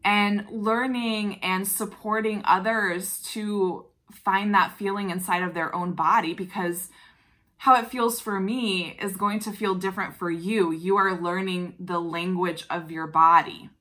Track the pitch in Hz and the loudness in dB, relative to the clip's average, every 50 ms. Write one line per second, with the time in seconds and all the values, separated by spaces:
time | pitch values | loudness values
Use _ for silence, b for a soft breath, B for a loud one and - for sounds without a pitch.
0 | - 202 208 208 202 202 202 208 208 - 220 226 202 220 226 233 254 262 254 240 | 2 2 2 4 2 2 0 -2 -4 -6 -8 -4 0 0 0 0 0 -2 -2 -2
1 | 233 226 220 214 208 202 185 - - 185 185 185 196 190 - - 220 208 - - | -2 -2 -2 -2 -2 -4 -6 -4 -4 -2 -2 -2 -2 -4 -4 -4 -4 -6 -8 -10
2 | - 214 214 220 220 220 214 202 - - 175 185 190 220 226 220 208 185 170 180 | -4 -2 -2 0 0 0 -2 0 2 2 2 4 4 0 0 0 0 0 -2 -4
3 | 185 - - - - - - 220 214 208 208 202 190 180 170 - - _ _ _ | -4 -8 -8 -10 -10 -8 -8 -6 -4 -4 0 0 0 0 -2 -6 -12 _ _ _
4 | _ _ - - _ 202 190 196 208 208 208 190 170 180 - - 208 196 196 202 | _ _ -20 -6 _ 0 0 2 2 4 4 4 4 4 -2 -6 -4 -4 -2 -2
5 | 202 190 175 185 185 - 185 175 180 175 165 170 160 - - 180 175 180 175 - | -4 -4 -4 -4 -2 0 0 0 0 -2 -2 -2 -4 -2 -2 -4 -4 -4 -2 2
6 | 160 170 202 233 170 160 180 185 190 180 - 208 180 175 175 175 - - b b | 2 4 4 4 2 0 -4 -6 -8 -6 -4 -2 -2 -2 -2 -4 -10 -14 b b
7 | b b b b b b b b b b _ _ - 277 254 247 233 233 - 254 | b b b b b b b b b b _ _ 6 6 6 6 6 -2 -2 0
8 | 233 233 233 - - 220 202 190 190 202 240 262 240 208 190 180 170 160 - - | 0 0 -2 -2 -4 -4 -2 -2 0 -2 -2 -2 -2 0 0 -2 -2 -6 -8 -6
9 | 220 196 190 185 202 202 208 214 214 220 208 - 214 196 185 185 190 190 190 202 | -6 -6 -4 -2 -2 0 0 -2 -4 -6 -6 -2 -2 -2 0 0 -2 -4 -4 -4
10 | 185 - 151 - 180 175 165 165 170 196 226 220 180 165 160 160 170 185 196 202 | -6 -6 -6 -6 -4 -4 -4 -2 -2 -2 2 2 2 2 0 -2 0 2 4 4
11 | 190 196 185 175 170 175 175 190 190 190 185 180 180 175 - - 180 175 180 170 | 4 2 2 0 -2 -2 -2 -2 -2 -2 -4 -4 -6 -8 -10 -12 -8 -4 -4 -2
12 | 170 165 160 170 170 185 185 175 180 175 165 - - - 170 175 165 156 165 160 | -2 -2 -4 -4 -2 -2 0 0 0 -2 -2 -6 -6 -6 -6 -6 -6 -8 -8 -8
13 | 160 156 156 160 165 165 170 165 151 - - - - - _ _ | -8 0 4 6 8 10 8 8 6 4 -10 -14 -18 -20 _ _